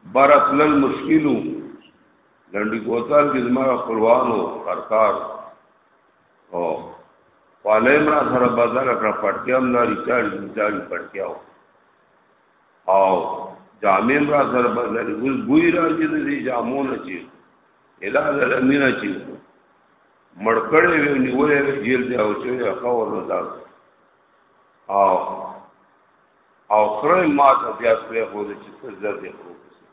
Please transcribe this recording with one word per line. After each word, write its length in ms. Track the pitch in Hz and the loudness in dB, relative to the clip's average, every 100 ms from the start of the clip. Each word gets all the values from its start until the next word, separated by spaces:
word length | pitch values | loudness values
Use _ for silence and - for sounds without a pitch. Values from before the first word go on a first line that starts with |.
| - | -2
برتلل 600 | 131 139 143 143 135 151 | 4 6 6 4 2 4
مشکل 540 | 143 135 - 139 156 151 | 4 2 -2 2 2 2
و۔ 340 | 117 - - - - _ _ _ _ _ _ _ | -2 -4 -10 -12 -18 _ _ _ _ _ _ _
لنډي 260 | 98 107 113 | -6 -4 -4
کوتل 520 | 107 117 117 147 143 | -4 -4 2 2 2
کې 140 | 135 120 | 0 0
زما 280 | 123 135 123 | 0 2 0
خپلوانو، 880 | - 113 110 120 123 110 82 - - | -2 0 4 4 4 -2 -4 -8 -8
کارکار 720 | 90 - 110 110 85 - - - - _ _ _ _ _ _ _ _ _ | -8 -2 2 2 0 -8 -14 -18 -20 _ _ _ _ _ _ _ _ _
او 120 | 87 85 76 - - - _ _ _ _ _ 104 | -6 -4 -6 -10 -20 -20 _ _ _ _ _ 0
خولۍ 320 | 107 117 147 | 2 6 4
مې 100 | 151 | 4
را 120 | 151 135 | 2 0
سره 160 | 127 123 | 2 2
بدله 460 | 113 117 120 131 110 | 2 0 0 -2 0
کړه، 120 | 107 104 | -2 -2
پټکي 300 | 104 95 120 | -2 -4 -2
هم 140 | 127 127 123 | 0 2 2
لري، 200 | 117 104 | 0 -2
چاړي، 340 | - 123 107 - 98 101 | -2 -2 -2 -6 -10 -4
چاړي 260 | 104 101 - | -2 -4 -8
پټکي 300 | 90 - 98 | -10 -10 -10
او، 160 | 90 - - _ _ _ _ _ _ _ _ _ _ _ _ _ - | -10 -10 -18 _ _ _ _ _ _ _ _ _ _ _ _ _ 2
او 260 | 95 95 92 78 - 80 - - _ | 4 4 2 -2 -8 -10 -16 -20 _
جامې 360 | 104 95 113 147 | 2 2 2 0
مې 100 | 147 | 2
را 140 | 147 127 | 2 2
سره 160 | 127 120 | 0 0
بدله 340 | 110 120 110 | 0 -4 -4
کړې. 100 | 110 107 | -6 -4
اوس 160 | 127 127 107 | -4 -4 2
بوی 260 | 147 170 | 4 4
راځي 360 | 175 165 160 156 | 2 0 0 -2
د 80 | 156 143 | -2 -4
دې 100 | 143 123 | -4 -4
جامو 380 | 123 117 135 | -4 -4 -4
نه 140 | 131 117 | -4 -6
چې 200 | - 90 80 _ _ _ _ _ _ _ | -10 -14 -16 _ _ _ _ _ _ _
اله 300 | 98 131 147 | -4 -2 -2
د 100 | 143 127 | -2 -2
لمینه 380 | 127 127 143 135 | 0 2 2 2
چې 180 | 107 104 92 - - _ _ _ _ _ _ _ _ _ - | 0 -6 -8 -10 -18 _ _ _ _ _ _ _ _ _ -6
مړ 200 | 110 113 - | 0 0 2
کړی 260 | 156 175 160 | 2 4 2
وي، 200 | 143 135 | 0 0
نیولی 420 | 127 127 151 143 | 0 0 2 2
وي 120 | 143 101 | 0 -2
جیل 260 | 107 127 127 | -2 -2 0
دی 60 | 123 | 0
او 180 | 107 | 0
چې 140 | 104 127 | -2 -4
یې 240 | 127 117 95 | -4 -4 -4
ښه 60 | 120 | -2
ورته 520 | 120 107 107 - 90 85 - - _ _ _ _ _ _ _ _ _ _ _ _ | -2 -2 -6 -4 -6 -6 -12 -20 _ _ _ _ _ _ _ _ _ _ _ _
او، 240 | 98 98 92 - - - - - _ _ _ _ _ _ _ _ _ _ | 4 4 4 -2 -8 -12 -16 -20 _ _ _ _ _ _ _ _ _ _
او 120 | 107 107 127 | 2 2 0
خره 260 | 139 180 170 | 2 2 2
ما 260 | 143 139 | 4 6
ته 160 | 135 117 107 | 4 0 -2
بیا 140 | 117 113 | 0 0
پرېښوده 580 | - 113 107 101 101 101 | 0 -6 -6 -6 -8 -10
چې 80 | - - | -16 -18
څه 60 | 131 95 | -18 -10
زر 140 | 104 95 | -8 -8
دې 100 | 98 - | -10 -16
خرو 160 | 90 | -20
پسې. 320 | 87 _ _ _ | -20 _ _ _